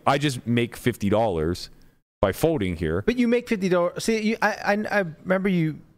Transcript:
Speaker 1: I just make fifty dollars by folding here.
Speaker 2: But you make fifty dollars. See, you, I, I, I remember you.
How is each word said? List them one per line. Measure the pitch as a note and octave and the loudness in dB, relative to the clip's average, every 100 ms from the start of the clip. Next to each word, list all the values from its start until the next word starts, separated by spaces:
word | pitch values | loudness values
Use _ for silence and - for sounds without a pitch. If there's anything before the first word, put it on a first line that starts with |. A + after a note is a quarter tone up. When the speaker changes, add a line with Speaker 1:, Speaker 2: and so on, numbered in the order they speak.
| - | 0
Speaker 1:
I | C#3+ | 2
just | D3 A#2+ A2 | 0 -2 0
make | A#2+ A#2+ - | 0 0 -2
fifty | B2 G#2+ G2+ | -2 0 2
dollars | G#2 A2+ E2 D#2+ F2 - - - _ _ - | 2 2 0 0 -2 -8 -18 -20 _ _ -2
by | G2 | -2
folding | - D#3+ D#3 F#2 D#2+ | 2 2 2 -2 -2
here. | D#2+ E2+ D#3 | -2 -2 0
Speaker 2:
But | B3 | 2
you | A#3 | 2
make | A#3+ A#3+ | 2 0
fifty | A3 F#3+ | -2 2
dollars. | F3+ F3 - - | 2 0 -2 -2
See, | A3 | 0
you, | G#3+ A3+ | 0 0
I, | G#3 - - G#3 A3 | 0 -2 -2 -2 0
I, | G#3 | -2
I | E3+ D3 | -2 -6
remember | F3+ F#3+ G3 | -2 0 2
you. | F3+ D#3 C#3+ - | 2 0 -4 -14